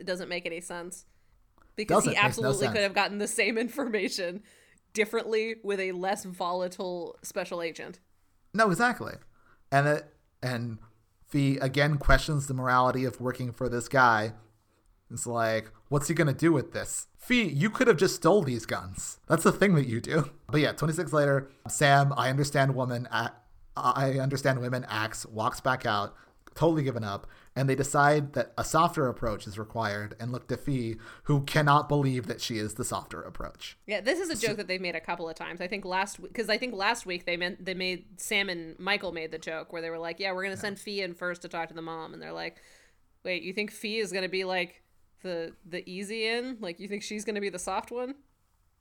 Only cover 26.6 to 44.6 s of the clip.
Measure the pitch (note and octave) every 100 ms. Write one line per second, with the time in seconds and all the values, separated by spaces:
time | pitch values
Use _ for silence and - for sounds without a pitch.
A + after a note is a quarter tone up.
26.6 | D#3+ D#3+ C3+ A#2 G#2+ G2+ - - - -
27.6 | C3+ C3+ C3+ D3+ C#3+ D3+ C#3+ C3 A2+ -
28.6 | A#2 D#3+ E3 E3+ C3 A#2 A#2 G2+ - G2
29.6 | G#2+ A#2 A2 G2+ G#2+ - A#2 B2 - B2
30.6 | - C3 A2+ A2 - - - D3 C#3 D#3
31.6 | D3 C#3+ D3 D3 C#3 B2+ A#2 A#2 - A2+
32.6 | G#2+ - A#2+ G2 - E2+ - - - -
33.6 | - - - G3+ G#3 E4+ F#4 C4 A3 G#3
34.6 | G3+ F#3 F3+ E3 - E3+ E3 D#3+ E3 E3+
35.6 | F3+ G3+ G3 F#3 G3 - F3+ - G#3+ A3
36.6 | G3+ G3 G3 A#3+ - F3+ F3+ F3 F3 G3
37.6 | F#3 F3+ F#3 F3+ - F3 - G#3 G3 E3+
38.6 | D#3+ - F#3 G3+ G3 E3 D#3+ D#3+ E3+ D#3+
39.6 | - E3+ E3 E3 E3 E3+ G3 F#3 F#3+ F#3+
40.6 | G#3+ G3 - G3 F#3 E3+ F3+ F3 E3+ F3
41.6 | E3 D#3+ E3 E3 D#3+ E3 D#3+ E3 E3 -
42.6 | - - _ _ _ _ F#3 F3+ - G3+
43.6 | G#3 - G#3+ A3 G3+ F#3 F#3 F#3 F#3 F#3